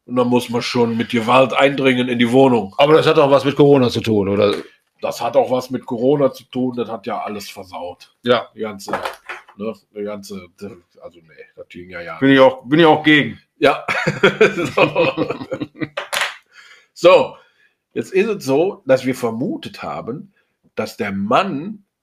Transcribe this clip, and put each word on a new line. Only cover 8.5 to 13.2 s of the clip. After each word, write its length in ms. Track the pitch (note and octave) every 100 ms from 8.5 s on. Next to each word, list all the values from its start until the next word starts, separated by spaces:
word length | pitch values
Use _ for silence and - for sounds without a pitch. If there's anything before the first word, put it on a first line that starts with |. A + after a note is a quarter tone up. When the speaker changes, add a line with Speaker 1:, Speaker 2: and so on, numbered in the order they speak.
| A2
Speaker 1:
Die 60 |
ganze, 300 | G#2+ G2+ - - - - - - _ -
ne, 160 | A2 G#2 _ G#2
die 80 |
ganze, 440 | G2+ G#2 G2 G2 F2+ _ G2+ - _ _
also 180 | - E2+
nee, 240 | D#2+ D2+ - -
das 100 | -
ging 200 | F2 F2+
ja, 100 | F2
ja. 160 | E2+ D#2+
Speaker 2:
Bin 100 | C3+
ich 80 | C3+
auch, 240 | C3 C3 A#2+
bin 140 | D#3
ich 60 | D#3+
auch 180 | D3
gegen. 360 | D3+ D3+